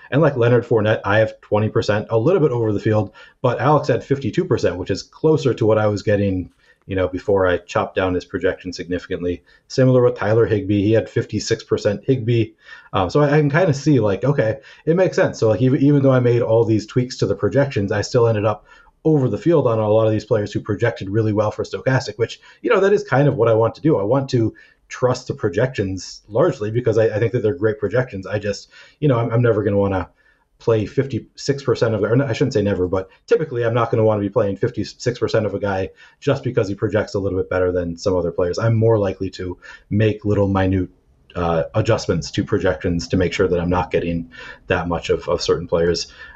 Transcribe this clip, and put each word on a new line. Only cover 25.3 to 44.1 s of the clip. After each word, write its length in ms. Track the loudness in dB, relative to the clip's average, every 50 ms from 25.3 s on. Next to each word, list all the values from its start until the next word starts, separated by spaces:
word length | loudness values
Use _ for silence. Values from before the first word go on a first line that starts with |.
| -8
projections 880 | -4 -4 -2 0 0 -2 -2 -2 -4 -4 -4 -4 -8 -10 -14 -18 -20 _ -6
largely 420 | -2 0 0 0 0 -2 -6 -4
because 260 | -4 -2 0 0 2
I, 180 | 2 2 2 0
I 40 | 0
think 140 | -2 -2 -2
that 100 | 0 0
they're 100 | 0 -2
great 260 | 0 -2 -2 -2 -2
projections. 480 | -4 -2 -2 -2 -4 -4 -8 -12 -10
I 120 | -6 -8 -6
just, 320 | -4 -6 -8 -8 -10 _ -20 -20 -20 -20 _ _
you 80 | 0 0
know, 100 | 2 2
I'm, 120 | 0 0
I'm 120 | 0 2 2
never 200 | 4 2 2 0
gonna 140 | 0 0
wanna 320 | 2 0 0 0 -2 -4 -6 _ _ _ _ _ _ _ _ _ _
play 280 | -2 0 0 0 0
fifty-six 760 | -2 -2 -4 -4 -2 -4 -8 -8 -10 _ -12 -6 -4 -4 -4 0
percent 320 | -2 0 0 0 -2 0
of, 80 | 0 0
or 140 | 2 2
no, 80 | 0 2
I 80 | 0 -2
shouldn't 220 | -2 -2 0 0
say 80 | 0 0
never, 260 | 0 0 0 0 0
but 220 | -2 -4 -4 -6 -16 _ _
typically 400 | 0 0 0 0 -2 -4 -2 -2
I'm 80 | 0 0
not 160 | 0 0 0
gonna 140 | 2 2 4
wanna 180 | 2 2 2 -2
be 80 | 0
playing 260 | 0 0 0 0 -2
fifty-six 600 | -2 -4 -4 -2 -4 -8 -8 -10 _ -4 -4 -2 -2
percent 260 | -4 0 0 0 0
of 100 | 0 -4
a 40 | -4
guy 320 | -4 -2 -2 -2 -4 -6 -8 _ -20 -20 _ _
just 220 | -2 -2 -2 -2 -2
because 260 | -4 -2 -2 -2 -2
he 60 | -4
projects 380 | -4 -4 -2 0 0 -2 0 -4
a 60 | -4
little 200 | -2 -2 -2 -2
bit 120 | -4 -2
better 200 | -2 0 0 0
than 280 | 0 -2 -2 -4 -8 -4
some 180 | -2 -2 0
other 160 | 0 -2 -2 -2
players. 260 | -2 -2 -2 -2 0
I'm 180 | 0 0 2
more 220 | 4 4 4 4 2
likely 300 | 2 -2 -2 -4 -6 -8 -6
to 260 | -8 -10 -10 -10 -12 -16 -20 -20 -20 _ _
make 340 | 0 2 2 2 0 0 -2
little 240 | -2 0 2 2 2
minute, 400 | 2 0 2 2 2 0 -2 -4 _ _ _ _ _ _ _ _ -8
uh, 280 | -4 -2 -2 0 -2 -2 -2 -2
adjustments 560 | -2 0 2 0 0 0 -2 -4 -4 -4 -4
to 120 | -4 -4 -2
projections 640 | -2 -2 0 0 0 -2 -2 -2 -4 -4 -4 -4 -2
to 100 | -2 0
make 160 | 0 0 0
sure 120 | 0 0
that 140 | 2 2 0
I'm 80 | 0 0
not 220 | 0 -2 -2 -2
getting 400 | -2 -2 -2 -2